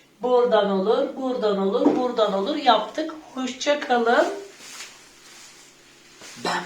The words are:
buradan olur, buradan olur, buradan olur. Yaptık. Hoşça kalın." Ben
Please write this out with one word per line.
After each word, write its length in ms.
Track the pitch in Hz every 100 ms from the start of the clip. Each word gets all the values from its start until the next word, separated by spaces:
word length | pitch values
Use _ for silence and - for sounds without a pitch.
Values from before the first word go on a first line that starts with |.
| _ -
buradan 480 | 247 247 240 214 196
olur, 460 | 196 190 254 269 254
buradan 420 | 262 214 208 196
olur, 380 | 196 240 294 -
buradan 360 | 247 233 208
olur. 240 | 196 233 302
Yaptık. 560 | 262 214 214 - 320 - -
Hoşça 460 | 262 254 - 294 294
kalın." 460 | - 247 226 269 370 403 - - - - - - - - - - - - - - - - - - - -
Ben 180 | 226 180